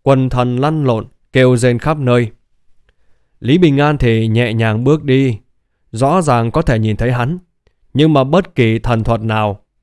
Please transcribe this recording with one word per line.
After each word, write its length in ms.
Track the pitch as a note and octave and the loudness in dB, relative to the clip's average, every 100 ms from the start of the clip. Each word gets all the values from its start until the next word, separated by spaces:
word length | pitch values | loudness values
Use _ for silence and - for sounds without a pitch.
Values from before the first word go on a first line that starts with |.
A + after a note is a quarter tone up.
quần 260 | C3+ C3+ C3 | 0 2 0
thần 280 | B2+ B2 B2 | -2 -2 -2
lăn 280 | D3 D#3 | -2 -2
lộn, 220 | C3+ A2 F#2 _ _ | -2 -2 -6 _ _
kêu 240 | C3 B2+ B2 | 2 2 4
rên 220 | B2+ A#2+ | 0 0
khắp 200 | D3 D#3 | -2 -2
nơi. 320 | B2+ B2 A2 - _ _ _ _ _ _ _ _ _ _ | 0 0 -2 -8 _ _ _ _ _ _ _ _ _ _
Lý 180 | A#2+ E3+ | 0 2
Bình 200 | E3+ C#3 | 4 2
An 200 | D3 D3+ | 0 0
thì 300 | B2 A2+ A2+ | 0 0 0
nhẹ 260 | A2+ A#2+ | 0 0
nhàng 300 | A2+ A2+ G#2+ | 0 -2 0
bước 200 | C3 D#3 | 0 0
đi, 340 | D3 C3 C3+ A2 _ _ _ _ _ | 0 0 0 -4 _ _ _ _ _
rõ 320 | A2 C3+ F#3 | -4 0 0
ràng 280 | D3+ A#2+ A#2 | 0 0 0
có 120 | D#3 | -2
thể 160 | E3 A2+ | 0 0
nhìn 180 | G#2+ G#2 | -2 -2
thấy 160 | A#2+ | -2
hắn, 260 | B2+ B2 F3+ - _ _ _ _ | -2 -4 -6 -12 _ _ _ _
nhưng 180 | B2 D#3+ | 0 2
mà 120 | D3 | 2
bất 300 | C3 F3 F#3+ | 2 0 0
kỳ 240 | - A2+ A2+ | 0 0 0
thần 260 | C3 A2+ | -2 -2
thuật 160 | A2 A#2 | -2 -2
nào 400 | A2 A2 G#2+ G2 _ _ | -2 -4 -4 -6 _ _